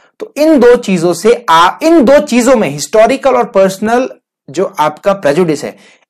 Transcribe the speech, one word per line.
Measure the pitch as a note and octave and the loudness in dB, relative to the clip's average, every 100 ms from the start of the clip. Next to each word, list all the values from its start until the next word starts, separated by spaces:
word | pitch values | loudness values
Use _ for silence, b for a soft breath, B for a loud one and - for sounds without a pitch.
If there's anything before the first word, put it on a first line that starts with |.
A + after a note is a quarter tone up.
| b - | b -18
तो | - C#4 | -10 -2
इन | D#4 D4 | 2 4
दो | A#3+ A#3+ | 4 2
चीजों | G#3 F3+ F3 | 0 -2 -2
से | E3+ G#3+ A#3 - | -2 -2 -2 0
आ-, | E3 F3 - | 2 0 0
इन | D#4+ E4 A3+ | 2 2 4
दो | D4 | 2
चीजों | D4 A#3+ A#3 B3 | 2 0 2 0
में, | D#3 | 0
हिस्टोरिकल | D3 - A3 A#3 C4+ C4+ B3 | -6 -2 0 2 0 -2 -2
और | A3+ | -2
पर्सनल | G3 F#3+ - G#3+ A#3+ C4 - _ _ - | 0 0 -2 -4 -4 -4 -10 _ _ -12
जो | C#3 F#3+ - | -8 -6 -4
आपका | D3+ D3+ - | -4 -4 -4
प्रेजुडिस | - C#3+ D3+ E3+ C#3+ | -2 -2 -2 -2 -4
है, | G#2+ - b b | -8 -14 b b